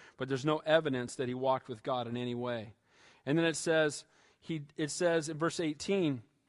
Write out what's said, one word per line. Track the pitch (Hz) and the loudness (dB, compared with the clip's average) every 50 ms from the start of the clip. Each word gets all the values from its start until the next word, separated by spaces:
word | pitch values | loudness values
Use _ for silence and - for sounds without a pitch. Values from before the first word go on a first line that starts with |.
| - - - | -20 -20 -10
but | - 131 131 | -8 -4 -2
there's | 135 123 127 | -2 0 2
no | 156 156 156 - | 0 0 2 4
evidence | 156 156 165 160 143 131 123 123 120 - | 4 4 4 4 2 0 -2 -2 -4 -4
that | - 127 123 | -4 -4 -4
he | 127 | -2
walked | 127 131 131 131 131 - - | -2 0 0 0 0 -2 -8
with | 120 104 - | -12 -8 -4
God | 143 131 123 120 117 | -4 -2 -2 -2 -4
in | 120 | -4
any | 123 123 123 120 | -4 -4 -4 -4
way. | 120 123 123 120 113 104 107 - _ _ _ _ - - - - _ _ | -4 -4 -4 -4 -6 -6 -10 -16 _ _ _ _ -20 -20 -20 -20 _ _
And | 135 151 165 | 0 2 2
then | 165 | 2
it | 165 151 | 2 0
says, | - - 170 160 160 156 147 - - - _ _ _ _ _ _ _ | 0 0 2 4 4 4 2 0 -4 -12 _ _ _ _ _ _ _
he, | - - 165 151 143 - _ | -8 -8 -6 -6 -8 -10 _
it | - 156 147 | -4 -4 -4
says | - - 180 170 165 165 147 160 | 0 0 2 2 4 2 0 -2
in | 160 147 | -2 0
verse | 165 165 - - | 0 0 0 0
eighteen, | 170 151 151 - - - 196 196 175 147 135 117 - _ _ _ _ | -2 -2 -2 -4 -2 0 2 2 4 2 0 -2 -6 _ _ _ _